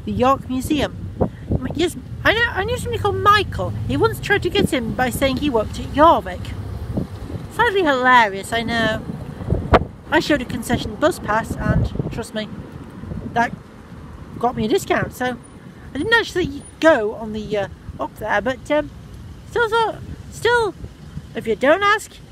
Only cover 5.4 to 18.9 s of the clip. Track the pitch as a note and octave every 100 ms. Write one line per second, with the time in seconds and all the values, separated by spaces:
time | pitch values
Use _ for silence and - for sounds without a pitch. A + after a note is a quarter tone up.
5.4 | D4 A#3 G#3 - - C#4 E4 C4 F3+ F#3
6.4 | - - - - - - - - - -
7.4 | - - A#4 G4 D#4 C4 B3+ B3 G#3+ G3
8.4 | F#3+ A#3 A#3 A#3 A3 A3 - - - -
9.4 | - - - - - - - D#4 - C#4+
10.4 | A#3+ A#3+ A3+ - A#3 G#3 D4+ - - E4+
11.4 | - - D#4+ - - - - - A3 G#3+
12.4 | G#3+ - - - - - - - - A3+
13.4 | B3 - - - - - - - - -
14.4 | A#3+ A#3 A3 F#4 - E4 B3+ - B3+ A#3+
15.4 | - - - - - C4 G4+ A#4 F#4+ F4+
16.4 | C#4+ C#4 - - D#4+ C#4 G#3 G#3+ A3 G#3+
17.4 | G#3 G#3 F#3+ - - - C#4+ - G#3+ G#3
18.4 | G#3 C4 - D4+ D4